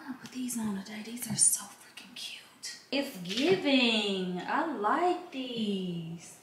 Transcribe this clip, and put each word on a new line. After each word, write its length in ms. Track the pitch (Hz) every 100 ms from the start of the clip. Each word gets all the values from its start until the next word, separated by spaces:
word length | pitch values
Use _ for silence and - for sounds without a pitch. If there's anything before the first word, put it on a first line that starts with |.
wanna 160 | 302 254
put 100 | 226
these 260 | 254 247 233
on 240 | 214 196
today. 180 | 196 214
These 280 | 214 240 233
are 40 | -
so 280 | - -
freaking 500 | - - - - - -
cute. 260 | - - - - - - -
It's 260 | 277 254 185
giving. 1160 | 175 214 311 381 285 269 233 220 202 190 185 180 180
I 180 | 240 330
like 640 | 233 415 320 359 349 -
these. 1080 | 269 247 233 208 196 185 170 165 170 - -